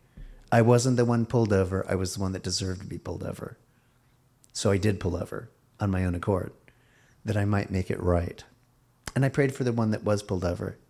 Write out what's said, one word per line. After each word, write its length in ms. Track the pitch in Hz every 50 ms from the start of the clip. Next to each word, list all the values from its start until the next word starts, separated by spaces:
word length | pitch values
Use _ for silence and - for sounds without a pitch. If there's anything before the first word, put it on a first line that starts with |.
| _ _ _ - - - - - - -
I 120 | - 117
wasn't 340 | 113 117 123 120 117 131 127
the 80 | 120 120
one 220 | 120 120 117 117
pulled 260 | - - 120 117 104
over. 320 | 101 95 95 92 95 95 98 -
I 80 | 98
was 180 | 92 95 92 -
the 60 | 101
one 120 | 98 95
that 100 | 95 92
deserved 380 | - 92 90 - 95 92 92 90
to 60 | -
be 120 | - - -
pulled 240 | - - 87 95
over. 360 | - - 95 - - - - _ _ _ _ _ _ _ _ _ _ _ _ _ _ _ _ _ _ _
So 180 | _ - - 107
I 80 | 98 98
did 220 | 92 107 98 92
pull 160 | - 90 85
over 340 | 85 92 - - 101 120 - _ _ _ _ _ _
on 100 | 107 101
my 140 | 95 92 92
own 100 | 90 87
accord, 380 | 87 - - 101 90 - - - _ _ - _ _ _ _ _ _ _ _ _ _ _
that 120 | 107 104
I 80 | 104 101
might 260 | 101 104 101 101 -
make 200 | 95 92 92 -
it 120 | - 92
right. 400 | 92 90 87 85 85 - - - - - _ _ _ _ _ _ _ _ _ _ _ - -
And 100 | 127 135
I 40 | 135
prayed 260 | - - 139 135 127
for 100 | - 131
the 80 | 123
one 180 | 117 117 113 110
that 140 | 107 104 -
was 180 | 107 104 101
pulled 220 | - - 101 92 90
over. 340 | 87 87 - 98 98 - - _ _